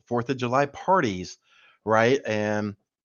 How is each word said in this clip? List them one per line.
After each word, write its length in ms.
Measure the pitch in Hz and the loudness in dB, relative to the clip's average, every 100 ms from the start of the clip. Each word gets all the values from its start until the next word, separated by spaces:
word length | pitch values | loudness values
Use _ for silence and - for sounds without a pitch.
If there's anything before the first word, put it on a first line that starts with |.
Fourth 240 | - 120 117 | -6 -4 -2
of 80 | 131 | -4
July 300 | 123 127 143 | -2 0 0
parties, 720 | - - 185 127 92 87 - _ _ _ _ | -2 0 2 2 -2 -8 -14 _ _ _ _
right? 360 | 104 110 117 135 - | 0 4 4 2 0
And 500 | 107 107 104 104 98 _ _ | -2 0 -2 -4 -8 _ _